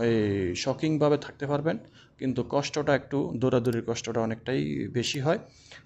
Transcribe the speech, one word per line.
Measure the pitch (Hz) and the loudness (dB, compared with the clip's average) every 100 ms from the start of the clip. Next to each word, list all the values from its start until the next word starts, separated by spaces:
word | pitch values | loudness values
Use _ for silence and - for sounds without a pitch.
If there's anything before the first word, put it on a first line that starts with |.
এই | 117 113 104 98 92 90 | 2 4 4 2 0 -2
শৌখিনভাবে | 135 127 156 151 147 147 | -2 -2 0 2 4 2
থাকতে | - - 143 | 0 -8 -4
পারবেন, | 143 151 - - - - - | -2 0 -2 -6 -20 -20 -6
কিন্তু | 131 127 117 | -2 -2 0
কষ্টটা | 139 139 151 143 135 | 0 0 0 2 2
একটু | - 139 - 113 | 2 -2 -2 0
দৌড়াদৌড়ির | 127 123 120 117 113 | 2 4 2 0 -2
কষ্টটা | 117 - 117 | -4 -4 -2
অনেকটাই | 113 110 - 135 147 139 110 | -2 -2 -4 -2 -2 -2 -4
বেশি | 123 113 143 | -2 -2 -2
হয়, | 139 208 - - - - | 0 0 -4 -20 -20 -20